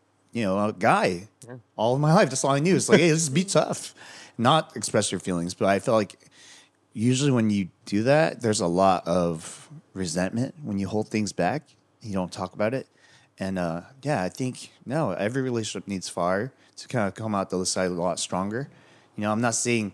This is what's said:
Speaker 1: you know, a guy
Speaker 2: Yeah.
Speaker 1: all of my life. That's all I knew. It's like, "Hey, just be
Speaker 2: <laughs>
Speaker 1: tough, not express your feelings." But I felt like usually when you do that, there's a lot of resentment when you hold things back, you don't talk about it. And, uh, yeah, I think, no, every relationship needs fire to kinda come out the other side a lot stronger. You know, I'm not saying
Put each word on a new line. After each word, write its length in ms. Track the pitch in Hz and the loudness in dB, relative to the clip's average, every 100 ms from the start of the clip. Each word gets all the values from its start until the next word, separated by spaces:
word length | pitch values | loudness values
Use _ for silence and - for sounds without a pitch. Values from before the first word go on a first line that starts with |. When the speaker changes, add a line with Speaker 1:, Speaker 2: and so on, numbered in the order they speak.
| _ _ _ | _ _ _
Speaker 1:
you 120 | 117 | -4
know, 240 | 104 95 107 | 0 0 0
a 40 | |
guy 560 | 90 110 190 147 87 101 _ 110 | 2 2 4 2 -2 -8 _ -18
Speaker 2:
Yeah. 100 | 123 _ | -18 _
Speaker 1:
all 200 | - 110 | -2 0
of 60 | 131 | 2
my 140 | 151 | 4
life. 160 | 175 170 | 6 4
That's 140 | 127 | 2
all 80 | 143 | 2
I 80 | 139 | 2
knew. 160 | 165 156 | 4 2
It's 120 | 117 | 4
like, 120 | 202 | 4
"Hey, 80 | 165 | 6
just 240 | 160 160 | 4 2
be 100 | 139 | 0
Speaker 2:
<laughs> 140 | 190 - | 2 0
Speaker 1:
tough, 340 | - - - - - - - - | 0 -4 -10 -16 -20 -20 -18 0
not 380 | 117 156 156 120 | 4 4 2 -8
express 340 | - 113 104 | -2 0 0
your 80 | 95 | -4
feelings." 320 | 98 87 87 | -4 -2 -4
But 140 | - 98 | 0 2
I 100 | 98 | 2
felt 160 | 135 110 | 2 2
like 200 | 104 - _ _ - - _ _ _ - | 0 -6 _ _ -20 -20 _ _ _ -2
usually 340 | 117 131 143 | 0 2 2
when 200 | 127 110 | 2 2
you 180 | 104 90 - | 0 -2 -8
do 180 | - 101 | -4 0
that, 360 | 117 147 123 - | 4 4 2 0
there's 200 | 117 107 | -2 0
a 60 | 90 | 2
lot 400 | 87 95 90 - | 4 4 4 2
of 600 | 90 85 80 - - - 151 _ | 0 0 -2 -10 -18 -20 -20 _
resentment 640 | 95 90 85 92 113 131 - | -8 -4 -2 -2 -2 -6 -8
when 160 | 147 101 | -6 -4
you 100 | 95 | -2
hold 200 | 107 - | -2 -2
things 220 | 107 104 | -2 -2
back, 300 | - 87 135 - _ _ _ | 0 0 0 -8 _ _ _
you 120 | 107 | -6
don't 180 | 95 90 | -4 -4
talk 220 | - 92 | -6 -10
about 180 | - 104 | -2 -2
it. 140 | 131 - _ _ - _ _ | -2 -8 _ _ -20 _ _
And, 200 | 95 95 | -6 -2
uh, 240 | 87 85 - 135 | -2 -4 -10 -10
yeah, 200 | 139 135 | -4 -2
I 80 | 92 | -2
think, 400 | - 127 - - _ - | -4 -6 -6 -16 _ -8
no, 240 | 143 135 | -4 -2
every 320 | 90 104 135 | -2 -2 -2
relationship 440 | 131 120 107 101 - | -2 -2 -4 -8 -6
needs 220 | 95 - | -8 -6
fire 440 | - 87 95 127 - _ - | -2 0 0 -2 -10 _ -20
to 120 | - | -6
kinda 240 | 123 101 | -2 -2
come 220 | - 110 | -4 -4
out 160 | 101 95 | -2 -2
the 60 | 92 | -2
other 100 | 92 | -2
side 240 | 101 92 | -2 -2
a 40 | |
lot 240 | 90 90 82 | 0 -2 -2
stronger. 520 | - 90 98 110 147 - - - _ | -4 -4 -4 -6 -8 -14 -20 -20 _
You 80 | - | -6
know, 60 | 107 | -2
I'm 100 | 107 | 0
not 120 | 120 | 0
saying 380 | 113 120 117 104 | 0 0 0 -2